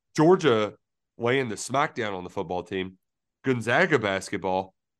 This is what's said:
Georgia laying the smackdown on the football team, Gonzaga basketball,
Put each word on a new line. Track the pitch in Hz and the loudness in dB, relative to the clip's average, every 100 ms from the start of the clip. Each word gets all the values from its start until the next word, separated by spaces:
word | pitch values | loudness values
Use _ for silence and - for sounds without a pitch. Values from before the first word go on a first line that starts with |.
| _ | _
Georgia | - 156 190 160 113 104 101 _ _ _ - | 2 4 6 6 4 2 -6 _ _ _ -4
laying | 117 135 127 | 0 0 -2
the | 98 | -6
smackdown | - 131 151 - 107 95 | -4 -2 -2 -2 -6 -6
on | |
the | 90 | -8
football | 104 85 90 | -8 -6 -6
team, | 87 98 92 92 _ _ _ _ | -6 -6 -6 -8 _ _ _ _
Gonzaga | 131 123 113 127 180 147 | -4 -2 0 0 2 2
basketball, | 107 95 - 101 92 92 95 _ _ _ | 0 -2 -4 -6 -2 -2 -4 _ _ _